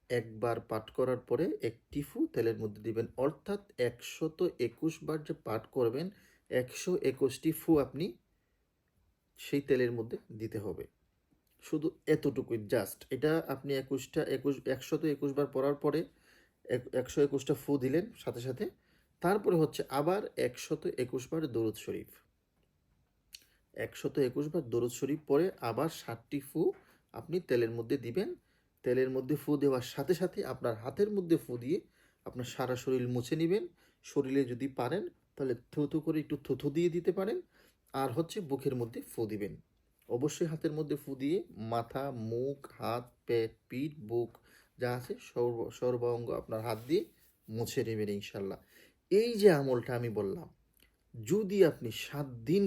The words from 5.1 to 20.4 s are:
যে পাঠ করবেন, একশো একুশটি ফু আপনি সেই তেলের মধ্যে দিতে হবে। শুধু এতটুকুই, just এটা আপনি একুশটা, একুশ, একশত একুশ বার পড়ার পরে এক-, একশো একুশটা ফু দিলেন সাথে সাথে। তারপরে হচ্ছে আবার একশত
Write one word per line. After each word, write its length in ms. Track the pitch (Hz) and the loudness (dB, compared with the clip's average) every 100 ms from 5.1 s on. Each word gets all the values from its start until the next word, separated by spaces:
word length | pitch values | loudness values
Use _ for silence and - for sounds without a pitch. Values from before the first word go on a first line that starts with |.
| 156 156 | -6 -6
যে 100 | 156 - | -8 -4
পাঠ 220 | 110 - | -4 -4
করবেন, 440 | 135 117 127 180 - - _ _ | 0 2 2 -4 -8 -20 _ _
একশো 460 | 127 127 - - 180 | -2 -2 -4 -2 0
একুশটি 560 | 131 127 135 - 165 | 2 2 0 2 -2
ফু 260 | 156 - 160 | 0 4 4
আপনি 340 | 131 135 190 - _ _ _ _ _ _ _ _ _ _ _ - | 4 -2 -4 -6 _ _ _ _ _ _ _ _ _ _ _ -20
সেই 220 | - 143 | -4 -2
তেলের 320 | 139 131 123 | 2 4 4
মধ্যে 240 | 117 113 202 - | 0 -4 -8 -10
দিতে 260 | 113 110 110 | -10 -8 -6
হবে। 260 | 101 87 - _ _ _ _ _ _ _ | -6 -8 -12 _ _ _ _ _ _ _
শুধু 280 | - 156 147 - - | -6 -2 -2 -4 0
এতটুকুই, 520 | 151 147 127 - 117 | 2 2 -2 -2 -4
just 460 | 104 123 98 - - | 0 0 0 -6 -8
এটা 320 | 131 147 160 160 | -2 2 2 0
আপনি 260 | 135 143 135 | -6 -2 -4
একুশটা, 500 | 131 135 - - - | -2 -4 -2 -2 0
একুশ, 320 | 131 139 131 - | 0 0 -2 -2
একশত 380 | 127 - 156 160 | -4 -2 -2 0
একুশ 280 | 143 143 | 0 0
বার 140 | 135 143 | 0 0
পড়ার 280 | 135 139 139 | 0 0 2
পরে 300 | 151 147 175 _ _ _ _ _ - | 0 0 -2 _ _ _ _ _ -4
এক-, 320 | 123 - 127 | -4 0 -2
একশো 240 | 127 - | 0 4
একুশটা 340 | 143 139 - 143 | 4 2 0 -2
ফু 240 | - 143 | 0 0
দিলেন 340 | 127 147 202 - | 2 0 0 -6
সাথে 240 | - 123 | -8 -6
সাথে। 300 | 123 127 220 - _ _ _ _ | -6 -6 -6 -8 _ _ _ _
তারপরে 360 | 170 202 202 175 | 2 4 4 6
হচ্ছে 280 | 151 - - | 4 2 -2
আবার 340 | 131 151 190 - | 0 2 2 -2
একশত 500 | - | -2